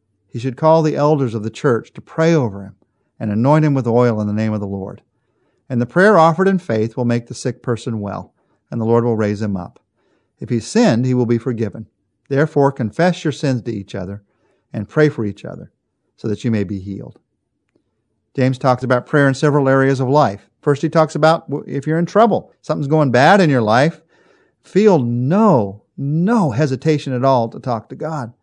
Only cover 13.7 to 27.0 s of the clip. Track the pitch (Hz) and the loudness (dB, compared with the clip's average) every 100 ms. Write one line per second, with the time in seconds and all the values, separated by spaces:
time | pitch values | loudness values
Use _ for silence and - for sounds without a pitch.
13.7 | 107 98 101 92 101 - _ _ _ _ | -10 -10 -10 -10 -12 -18 _ _ _ _
14.7 | 120 98 - 151 131 107 101 - 90 - | -12 -4 2 2 0 -6 -8 -14 -16 -18
15.7 | _ _ _ _ _ - 104 123 110 95 | _ _ _ _ _ -8 -4 -2 -2 -4
16.7 | 98 95 95 - - _ _ _ _ _ | -6 -10 -12 -14 -20 _ _ _ _ _
17.7 | _ _ _ _ _ _ - 127 127 139 | _ _ _ _ _ _ -2 -2 0 0
18.7 | 123 127 123 - 151 139 131 151 147 135 | 0 0 -2 0 2 2 2 0 2 2
19.7 | 135 135 131 127 143 127 101 - _ - | 2 2 0 2 2 2 -2 -14 _ -2
20.7 | 139 160 165 156 151 156 165 - 139 - | 0 0 2 0 2 2 2 -2 -8 -6
21.7 | 143 143 160 175 202 226 190 - _ - | -6 -4 -2 0 2 2 2 -4 _ -8
22.7 | 160 139 156 143 120 147 202 170 135 107 | -6 0 0 2 4 6 6 4 2 2
23.7 | 113 156 - _ _ _ _ _ _ _ | 2 2 -2 _ _ _ _ _ _ _
24.7 | 185 214 170 120 120 127 190 220 147 101 | 2 4 4 2 -2 0 2 4 4 0
25.7 | 104 _ - 139 156 185 233 165 113 151 | -6 _ -10 -4 -2 0 0 0 0 -2
26.7 | 131 160 151 | 0 -2 -2